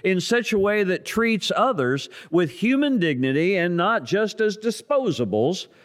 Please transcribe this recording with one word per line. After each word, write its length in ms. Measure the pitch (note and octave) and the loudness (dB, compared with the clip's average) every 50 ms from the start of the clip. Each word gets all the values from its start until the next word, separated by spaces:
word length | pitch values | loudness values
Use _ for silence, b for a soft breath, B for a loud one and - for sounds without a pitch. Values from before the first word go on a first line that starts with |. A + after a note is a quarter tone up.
| B | B
in 160 | F#3 F#3+ F3+ | 0 0 0
such 320 | E3+ - A#3 B3 G#3+ - | 0 0 0 0 0 0
a 80 | A3 G3 | 0 2
way 240 | G3 G3+ G#3 G#3 G3+ | 2 2 2 0 0
that 220 | F#3 F3+ - - | 0 -2 -4 -4
treats 480 | - - A3 A3+ A3+ A3 F3+ - - - | -6 -2 0 0 2 0 0 -2 -2 0
others 540 | F#3 G#3 C4+ A#3 D3 B2+ B2 C3+ C#3 - B B B B B | 0 0 0 0 0 0 0 0 -2 -4 B B B B B
with 220 | D#3 F3 F3 C#3+ | 2 2 2 2
human 480 | - - G3+ A#3+ C4+ C#4 D4 C#4+ C4 G#3 | -2 -2 0 2 2 2 2 2 2 2
dignity 560 | E3+ D#3 C#3 B2 C3 C3 C3+ D3+ E3+ F#3+ G3+ | 2 0 0 0 0 0 2 2 2 2 2
and 220 | F3 E3+ F3 F3 | 0 0 0 0
not 260 | E3+ F3 G#3+ A3+ G#3 A#2+ | 0 0 0 0 -2 -2
just 380 | - F3+ G#3 A3 G3+ - - | 0 0 0 0 -2 0 0
as 160 | G#3+ G#3+ G3 | -2 -2 -2
disposables 1080 | G#3+ G#3+ A#3 G#3+ - - - C#4+ C#4 C4 G3 C#3 A#2 A#2+ F#2+ G#2+ G#2+ A#2+ D#3 F#3+ - - B B B | -2 -4 -4 -4 -4 -4 -2 0 0 0 0 -2 -2 -2 0 0 0 2 0 -2 -4 -8 B B B